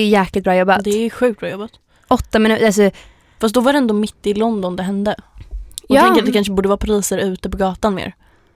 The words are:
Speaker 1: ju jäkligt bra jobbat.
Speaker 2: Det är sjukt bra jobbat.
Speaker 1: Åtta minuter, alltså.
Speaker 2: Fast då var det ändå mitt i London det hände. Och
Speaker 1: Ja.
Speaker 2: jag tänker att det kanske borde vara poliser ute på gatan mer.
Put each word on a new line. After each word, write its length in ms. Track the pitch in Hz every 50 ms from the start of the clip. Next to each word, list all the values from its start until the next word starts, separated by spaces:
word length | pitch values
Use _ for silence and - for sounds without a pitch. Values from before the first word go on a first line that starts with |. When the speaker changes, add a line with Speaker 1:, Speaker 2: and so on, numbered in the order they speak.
| 214
Speaker 1:
ju 0 | 208
jäkligt 340 | 214 202 185 - - 196 180
bra 120 | 196 180
jobbat. 280 | 185 185 190 190 190 196
Speaker 2:
Det 60 | 208 202 214 226
är 40 | 226
sjukt 300 | - - 247 247 208 -
bra 100 | - 175
jobbat. 200 | - 196 208 226 _ _ _ _ _ _ _ -
Speaker 1:
Åtta 300 | 247 240 - - - 220
minuter, 280 | 214 220 220 220 233
alltså. 240 | 220 190 208 208 190 - - - - _ _ _ _ _ -
Speaker 2:
Fast 140 | - 220 208
då 60 | 254
var 120 | 233 262
det 60 | 285 294
ändå 160 | 262 226 214
mitt 320 | 208 214 214 - _ -
i 80 | 202 208
London 420 | 202 220 233 226 208 185 180 180
det 60 | 180
hände. 320 | 185 190 202 196 202 214 190 - - _ - - - - - - - - - - - -
Och 60 | 262
Speaker 1:
Ja. 0 |
Speaker 2:
jag 80 | - -
tänker 160 | 247 - -
att 40 | 202
det 60 | -
kanske 200 | - 208 202 202
borde 160 | 196 190 190 190
vara 100 | 202 196
poliser 400 | - 208 214 202 190 - 196 190
ute 320 | 196 196 185 - - 196
på 60 | 190
gatan 380 | 190 196 190 180 - - 220 190
mer. 200 | 185 - - - _ _ _ _ _ _ _ _